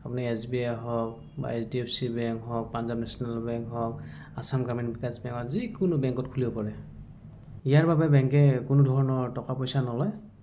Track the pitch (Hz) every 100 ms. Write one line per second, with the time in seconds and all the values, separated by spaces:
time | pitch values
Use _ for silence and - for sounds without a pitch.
0 | 127 123 123 117 120 123 120 113 120 117
1 | 113 - - - 127 117 110 123 117 -
2 | 127 117 117 113 113 117 110 117 117 117
3 | 117 - 120 117 117 117 113 117 113 117
4 | - - - - - 135 123 120 120 113
5 | 123 117 127 120 120 165 247 - 185 156
6 | 131 127 123 - 120 110 107 104 - -
7 | - - - - - - 135 147 165 160
8 | 160 143 131 143 143 127 131 139 131 131
9 | 131 131 123 120 123 131 127 139 123 117
10 | 185 214 - -